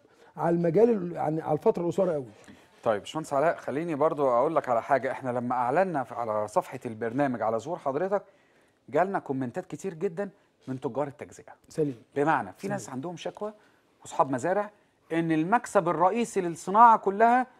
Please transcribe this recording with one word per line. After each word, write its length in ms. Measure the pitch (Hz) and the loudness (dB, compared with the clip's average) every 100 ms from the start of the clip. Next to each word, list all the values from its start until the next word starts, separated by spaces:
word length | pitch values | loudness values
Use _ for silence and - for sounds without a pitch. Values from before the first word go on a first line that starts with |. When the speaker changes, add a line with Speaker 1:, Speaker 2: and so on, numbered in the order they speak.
| _ _ - 151 | _ _ -20 -4
Speaker 1:
على 180 | 160 175 | 0 2
المجال 340 | 170 165 240 | 2 6 4
ال-، 220 | 214 175 | 4 -4
يعني 300 | - 139 160 | -4 -2 -2
على 120 | 143 | -2
الفتره 300 | 156 226 185 | 0 0 0
القصيره 280 | 175 175 180 | -2 0 0
قوي. 120 | 151 117 98 - - _ _ | -2 -6 -16 -20 -20 _ _
Speaker 2:
طيب 160 | 120 101 | -2 -2
باشمهندس 320 | - 156 151 | -4 -8 -2
علاء، 240 | 139 160 - | 2 2 0
خليني 380 | - 131 170 139 | -6 -6 -4 0
برضو 320 | 156 151 135 | 0 2 2
اقول 260 | 120 151 156 | 4 2 0
لك 140 | 131 | 0
على 120 | 113 | 0
حاجه. 300 | - 135 127 | 2 0 0
احنا 180 | - 131 | -4 -4
لما 260 | 123 120 123 | -4 -2 -2
اعلنا 480 | 123 156 190 147 | 0 2 0 -2
في، 100 | - 113 | -4 -6
على 320 | 117 107 107 | -4 -2 0
صفحه 320 | 180 - 131 123 | -2 -2 -8 -10
البرنامج 560 | 110 117 127 143 117 | -6 -4 0 0 0
على 180 | 110 110 | -2 -2
ظهور 180 | 123 175 | -4 -6
حضرتك، 460 | 135 139 185 196 - _ _ _ _ _ - | -4 -4 -2 -4 -6 _ _ _ _ _ -2
جالنا 300 | 143 185 185 | 0 0 -2
كومنتات 460 | - 131 123 180 - | -4 -4 -4 -8 -10
كتير 280 | 151 190 | -10 -10
جدا 360 | 160 190 165 196 - _ _ - | -6 -6 -6 -8 -12 _ _ -10
من 120 | 131 | -8
تجار 280 | 143 117 147 | -6 -4 -6
التجزئه. 460 | - 92 - - - _ | -8 -16 -18 -20 -20 _
Speaker 1:
سليم. 260 | - 147 113 - 139 | -4 -4 -4 -8 -2
Speaker 2:
بمعنى 380 | 147 139 98 - | 0 0 -2 -10
في 40 | |
Speaker 1:
سليم. 100 | 196 | -8
Speaker 2:
ناس 180 | 202 - | -8 -8
عندهم 280 | 127 170 165 | -10 -10 -10
شكوى 360 | 180 - 214 214 _ _ _ _ | -12 -10 -12 -12 _ _ _ _
واصحاب 300 | - - 135 | -8 -2 0
مزارع 400 | 131 156 196 208 - _ _ _ | 0 0 0 -2 -10 _ _ _
ان 180 | 165 165 | -2 0
المكسب 580 | 160 165 233 - 208 170 | 0 2 0 2 2 2
الرئيسي 520 | 156 185 226 226 196 | 2 2 2 -2 -2
للصناعه 560 | 175 160 - 208 240 214 | -4 -6 0 8 8 8
كلها 500 | 196 196 226 254 247 | 2 4 4 4 0